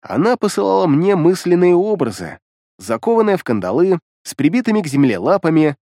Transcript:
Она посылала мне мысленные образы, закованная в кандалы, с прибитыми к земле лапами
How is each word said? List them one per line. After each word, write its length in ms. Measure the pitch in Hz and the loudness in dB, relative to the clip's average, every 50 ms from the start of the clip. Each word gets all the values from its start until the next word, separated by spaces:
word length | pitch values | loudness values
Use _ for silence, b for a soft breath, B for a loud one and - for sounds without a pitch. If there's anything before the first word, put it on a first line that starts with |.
Она 360 | _ - 95 117 170 226 254 - | _ -6 -4 -2 0 0 0 0
посылала 500 | - 208 - - 202 196 190 190 190 175 | -2 -4 -2 -2 -2 0 0 0 2 2
мне 280 | 143 143 170 196 202 | 2 2 2 2 0
мысленные 600 | 185 151 170 190 180 - 180 175 175 180 180 175 | 2 2 2 0 0 0 0 0 2 4 4 4
образы, 640 | 170 185 214 214 180 147 117 98 90 90 80 - - _ _ _ _ _ _ _ _ | 2 2 0 -2 -2 -4 -4 -6 -10 -12 -14 -14 -18 _ _ _ _ _ _ _ _
закованная 600 | - - 117 113 - 220 233 226 226 214 196 180 | -8 -6 -6 -6 -2 -2 0 2 2 2 0 -2
в 60 | - | -2
кандалы, 560 | - 120 107 90 90 104 131 175 190 185 170 _ _ _ _ _ | -4 -4 -4 -2 -4 0 0 2 2 0 -2 _ _ _ _ _
с 120 | - - | -18 -10
прибитыми 460 | - 127 151 170 247 247 - 214 214 | -2 -2 0 0 0 -2 0 -2 -2
к 60 | 196 156 | -2 -2
земле 300 | 131 139 143 131 107 90 | 0 2 2 2 0 -2
лапами 600 | 87 135 185 196 - 170 160 156 156 151 139 _ | 0 0 0 0 2 0 2 2 2 2 -2 _